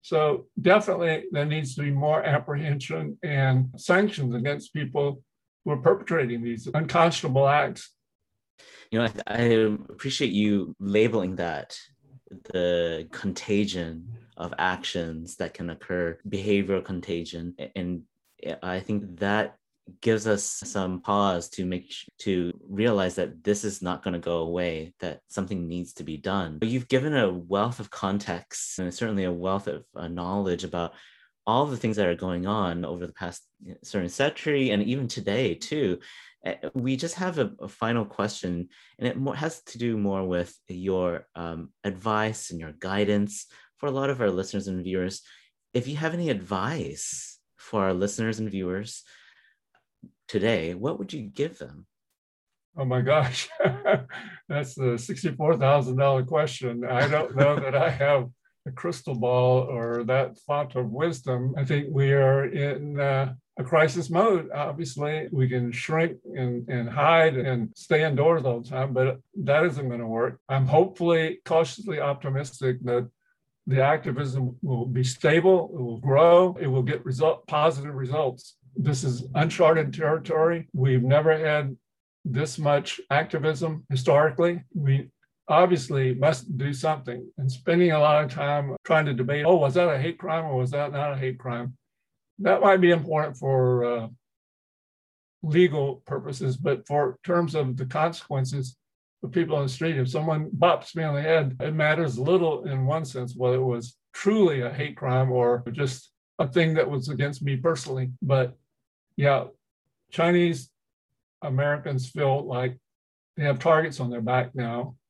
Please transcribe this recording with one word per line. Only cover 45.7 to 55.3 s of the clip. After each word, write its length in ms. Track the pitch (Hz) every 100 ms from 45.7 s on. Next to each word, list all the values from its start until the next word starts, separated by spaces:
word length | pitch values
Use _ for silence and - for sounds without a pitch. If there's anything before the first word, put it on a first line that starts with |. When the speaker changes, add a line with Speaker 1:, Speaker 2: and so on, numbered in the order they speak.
Speaker 2:
If 160 | 123 123
you 80 | 147
have 160 | 160
any 160 | 175 170
advice 1120 | 107 90 95 107 160 76 - - - - - _ _
for 260 | - 110
our 100 | 95
listeners 460 | 90 101 104 113 107
and 100 | 110
viewers 540 | 98 92 92 113 - _ - _ _ _ _ _ _ _ _ - _ -
today, 460 | 104 104 104 80
what 260 | 90 131 185
would 120 | 196
you 120 | 156
give 360 | 104 101 156 -
them? 260 | 71 - - _ _ _ _ _ _ _ _ 151
Speaker 1:
Oh 80 | 131
my 160 | 127
gosh, 480 | 127 151 135 - - - - 131 - 196
<laughs> 520 | - - - - -
that's 260 | 143 135 -
the 220 | 127 120
sixty-four 600 | - - 165